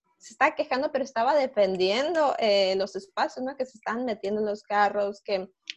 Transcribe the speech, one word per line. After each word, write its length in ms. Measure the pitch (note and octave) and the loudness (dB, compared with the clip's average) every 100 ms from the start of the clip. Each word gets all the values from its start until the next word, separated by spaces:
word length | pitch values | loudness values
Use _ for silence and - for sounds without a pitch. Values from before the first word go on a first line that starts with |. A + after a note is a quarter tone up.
| _ _ | _ _
se 160 | - | -20
estaba 200 | - C#4+ | 0 0
quejando, 380 | D4+ D4 C4 D4+ | 0 -2 -2 -2
pero 140 | C4+ C4+ | -2 -4
estaba 280 | A3+ B3 | 0 2
defendiendo, 1000 | D4+ C4 G#3+ G3 F#3+ F#3 A3 D4 E4 C#4+ - | 2 2 2 2 4 2 2 0 2 0 2
eh, 360 | A3+ G3+ F#3+ F#3+ | 2 4 2 0
los 200 | F#3+ G3 | -2 -6
espacios, 480 | G#3 - D4+ - B3+ | -10 -4 -4 -4 -8
¿no? 100 | C#4 | -6
Que 100 | B3+ | -8
se 120 | - | -8
estaban 260 | - A#3 | -8 -4
metiendo 380 | B3+ G#3 G3 G#3+ | -4 -4 -4 -2
en 60 | G#3+ | -2
los 160 | G#3 | -4
carros, 580 | - G#3 G3+ G#3 G3+ G3+ | -2 2 2 2 -2 -4
que 260 | - F#3+ F#3+ _ - | -6 -6 -6 _ -16